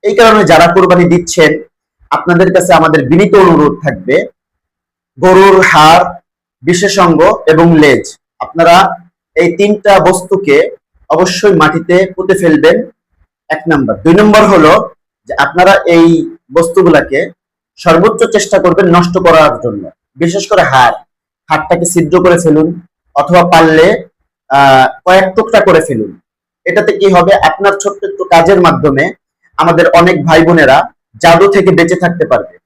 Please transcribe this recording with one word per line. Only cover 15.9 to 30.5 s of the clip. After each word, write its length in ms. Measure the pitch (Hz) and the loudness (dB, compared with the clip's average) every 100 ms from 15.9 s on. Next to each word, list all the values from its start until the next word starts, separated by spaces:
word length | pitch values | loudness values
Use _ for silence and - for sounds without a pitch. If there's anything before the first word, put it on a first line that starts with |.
| 170 165 165 - - _ | 2 2 2 -4 -12 _
বস্তুগুলাকে 680 | 139 170 175 175 151 120 135 185 _ _ _ _ _ | -4 -2 0 2 0 -2 -6 -8 _ _ _ _ _
সর্বোচ্চ 420 | 175 165 208 - 226 | -2 0 0 0 -2
চেষ্টা 260 | 208 - 190 | -2 -2 -2
করবেন 280 | 180 165 185 | 0 0 0
নষ্ট 260 | 170 175 180 | 0 0 0
করার 360 | 170 160 151 - | 2 2 2 -2
জন্য। 220 | 120 104 90 _ _ 131 | -8 -10 -14 _ _ _
বিশেষ 280 | 165 190 190 | -4 -4 -4
করে 160 | 202 | -2
হাড়, 320 | 139 131 120 - _ _ _ _ _ | 0 0 0 -2 _ _ _ _ _
হাড়টাকে 360 | 156 - 170 170 | -8 -4 -4 -2
ছিদ্র 300 | 170 151 175 | -4 -2 0
করে 180 | 175 175 | 2 0
ফেলুন 300 | 170 151 160 175 - _ _ 143 | 0 0 0 -6 -16 _ _ -6
অথবা 280 | 147 175 | 0 0
পারলে, 440 | 175 170 160 156 170 240 - _ _ _ _ | 2 2 2 2 2 0 -8 _ _ _ _
আহ, 360 | 139 139 131 131 - | 0 2 2 0 -2
কয়েক 220 | 180 190 190 | 0 0 0
টুকরা 260 | 190 - 220 | -4 -2 0
করে 220 | 196 160 | 2 0
ফেলুন। 300 | 156 120 101 - _ _ _ _ - | 0 -6 -8 -12 _ _ _ _ -6
এটাতে 260 | 170 214 - | -4 -2 -2
কি 100 | 196 | 0
হবে? 220 | 180 170 196 | 2 2 0
আপনার 300 | - - 196 - | 0 -2 -4 -4
ছোট্ট 200 | 202 - | -8 -8
একটু 200 | - - 185 | -12 -10 0
কাজের 360 | 170 170 190 | 0 2 2
মাধ্যমে 420 | 170 127 147 135 160 - _ _ _ - | 2 0 -2 -2 -4 -8 _ _ _ -6
আমাদের 280 | 160 165 165 | -2 0 2
অনেক 260 | 170 175 165 | 2 2 -2
ভাই 180 | 143 160 | 0 0
বোনেরা 340 | 165 | 2